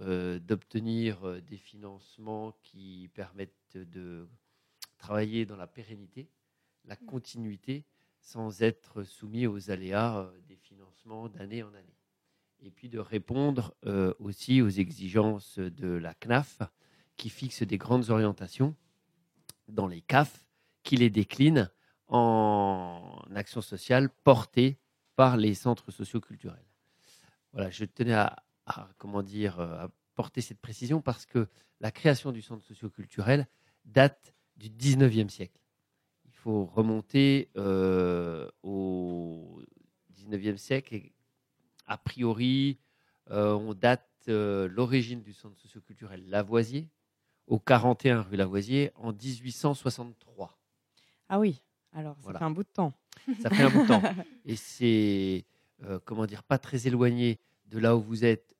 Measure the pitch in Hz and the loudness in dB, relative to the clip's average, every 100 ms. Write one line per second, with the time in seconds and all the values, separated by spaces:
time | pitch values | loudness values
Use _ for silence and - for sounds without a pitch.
0 | 95 90 90 87 87 104 - 110 113 113 | -6 -4 -4 -8 -4 -4 -4 -6 -4 -2
1 | 113 95 95 90 85 98 - 107 101 98 | -2 -4 -10 -12 -14 -20 -20 -20 -20 -20
2 | _ - 110 107 110 - _ 95 95 92 | _ -18 -12 -10 -12 -16 _ -20 -20 -20
3 | 90 - 92 98 95 _ _ 95 87 90 | -18 -16 -16 -14 -16 _ _ -20 -18 -16
4 | 90 85 87 120 _ _ _ _ - _ | -16 -16 -18 _ _ _ _ _ -20 _
5 | - 107 107 113 104 101 87 - 107 104 | -6 -4 -2 -4 -6 -8 -18 -18 -20 -20
6 | 95 131 139 _ _ _ _ _ - 101 | -20 -20 -20 _ _ _ _ _ -20 -20
7 | 110 131 - 120 110 101 - 139 - _ | -12 -12 -12 -10 -10 -10 -10 -10 -12 _
8 | _ _ - 117 110 95 113 113 _ 107 | _ _ -18 -10 -10 0 2 2 _ -16
9 | 98 - 107 113 123 101 95 92 92 101 | -14 -16 -12 -4 -2 -2 -8 -8 -4 -2
10 | 117 107 92 90 90 92 _ 98 92 _ | 0 -4 -8 -14 _ -20 _ _ -20 _
11 | 113 110 113 98 98 117 104 101 87 _ | -18 -16 -14 -14 -12 -12 -12 -18 _ _
12 | _ _ _ _ _ _ 98 - 123 113 | _ _ _ _ _ _ -20 -20 -12 -12
13 | 98 110 - 127 143 127 95 - 107 98 | -6 -6 -4 -2 0 -2 -4 -8 -4 0
14 | 92 - 101 101 - 131 110 95 87 87 | 0 -2 -10 -10 2 4 4 2 -2 -4
15 | 95 107 107 104 - - 92 85 90 87 | -2 2 2 0 -8 -10 -8 -6 -6 -4
16 | 82 78 113 127 143 - 107 _ _ _ | -6 -12 0 0 0 -8 -10 _ _ _
17 | _ - 113 - 127 - 107 101 110 127 | _ -16 -16 -12 -12 -8 -6 -6 0 0
18 | 113 110 107 98 92 - 139 151 _ _ | 2 2 0 -2 -10 -2 -2 -2 _ _
19 | _ _ _ _ - - - 110 98 85 | _ _ _ _ -20 -20 -10 -6 -6 -8
20 | - 139 147 - _ _ _ _ - 131 | 2 2 2 -2 _ _ _ _ -2 4
21 | 120 104 98 - 147 151 90 - _ _ | 4 4 0 4 6 6 2 -4 _ _
22 | _ 120 117 110 107 104 98 95 90 85 | _ 2 4 4 4 2 2 -2 -8 -12
23 | 85 - - 101 101 117 - 98 - 127 | -16 -18 -12 -10 -8 -10 -10 -12 2 2
24 | 135 - 143 120 - 123 131 135 _ _ | 2 4 6 6 4 2 2 2 _ _
25 | _ - 131 123 107 98 127 113 - - | _ 4 4 6 2 0 -2 -4 -6 -12
26 | 95 117 - 107 90 85 _ _ _ _ | -8 -8 -8 -14 -16 -18 _ _ _ _
27 | _ _ _ _ _ 101 95 92 104 - | _ _ _ _ _ -8 -8 -6 -10 -4
28 | 120 110 104 - _ _ - - 95 _ | 0 2 2 -2 _ _ -12 -12 -14 _
29 | 98 101 98 104 101 87 85 82 87 - | -10 -8 -8 -4 -6 -4 -8 -10 -14 -16
30 | _ - - - - 101 - 110 123 156 | _ -8 -6 -8 -10 -12 -18 -12 -4 -2
31 | 135 117 - 120 107 _ _ _ 107 - | -2 -6 -4 -2 -2 _ _ _ -10 0
32 | 160 131 143 113 - 113 - 107 107 - | 2 2 -2 -10 -12 -18 -18 -14 -14 -12
33 | 95 - 101 143 135 _ _ _ - 131 | -12 -4 2 2 2 _ _ _ 0 6
34 | 139 - _ _ _ _ 110 113 135 135 | 6 4 _ _ _ _ -18 -2 2 6
35 | 131 110 101 - 90 _ _ _ _ _ | 6 4 0 -4 -14 _ _ _ _ _
36 | _ _ _ _ 113 107 90 98 110 110 | _ _ _ _ -2 -2 0 0 2 0
37 | 101 135 139 139 - 98 101 95 95 92 | 0 4 4 4 0 -4 0 2 4 4
38 | 90 87 85 82 52 - 95 98 95 92 | 2 0 -4 -8 -10 -14 -10 -6 -4 -4
39 | 90 87 85 82 85 82 - _ _ _ | -4 -6 -8 -12 -16 -20 -20 _ _ _
40 | _ - 104 104 104 98 - 131 - 107 | _ -20 -10 -6 -4 -6 -4 -4 -4 -14
41 | - _ _ _ _ _ _ _ - 104 | -16 _ _ _ _ _ _ _ -12 -10
42 | - 127 117 110 127 135 139 131 _ _ | -10 -2 -2 0 0 2 0 -4 _ _
43 | _ _ _ 104 104 104 107 98 120 123 | _ _ _ 0 0 0 -4 0 2 2
44 | - _ - 107 104 98 92 98 123 131 | -2 _ -4 -2 0 -2 -2 -2 0 0
45 | 113 120 107 101 107 95 107 107 - 98 | -2 -8 -14 -20 -20 -20 _ -20 -20 -20
46 | 104 92 92 101 101 117 113 139 160 _ | -18 -16 -4 -2 2 2 2 -4 -10 _
47 | _ _ _ _ - 107 - 123 120 117 | _ _ _ _ -4 -2 4 6 6 2
48 | 135 117 95 98 95 98 98 135 143 - | 2 2 0 -2 0 0 0 0 0 -4
49 | 113 104 131 120 123 - 143 139 127 120 | -10 -10 -10 -10 -10 -4 -2 -2 -4 -6
50 | 120 110 _ - 90 _ _ _ _ _ | -10 -18 _ -16 -16 _ _ _ _ _
51 | _ _ _ 196 214 131 _ _ _ 156 | _ _ _ 2 2 0 _ _ _ -14
52 | 151 143 117 92 160 160 202 - 160 - | -12 -14 -14 -6 -4 -4 -4 -2 -2 -2
53 | _ - - 220 165 - - - 233 104 | _ -12 -8 -4 0 6 6 8 6 6
54 | 202 185 - - - 110 - - 120 110 | 4 -2 -10 -16 -8 -8 -8 -2 2 4
55 | 104 98 95 92 - _ _ _ 98 92 | 4 2 0 -4 -6 _ _ _ -10 -10
56 | - 110 107 104 - 135 - 131 127 123 | -8 -6 -6 -8 -2 -2 -2 -4 0 2
57 | 123 120 120 110 _ _ _ 110 113 117 | 2 4 0 0 _ _ _ 0 4 4
58 | 107 113 117 110 - | 2 2 2 2 -2